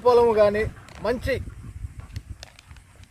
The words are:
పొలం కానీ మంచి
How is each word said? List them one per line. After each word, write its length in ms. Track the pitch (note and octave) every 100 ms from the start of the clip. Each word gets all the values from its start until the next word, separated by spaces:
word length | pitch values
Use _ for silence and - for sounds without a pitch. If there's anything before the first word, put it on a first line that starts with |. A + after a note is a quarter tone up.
| A#3+
పొలం 240 | A#3+ A#3+ G#3+
కానీ 220 | G#3 G#3 G#3+ - - - G3+
మంచి 280 | B3 C#4 A#3+ - - - - - - - - - - - - - - - - -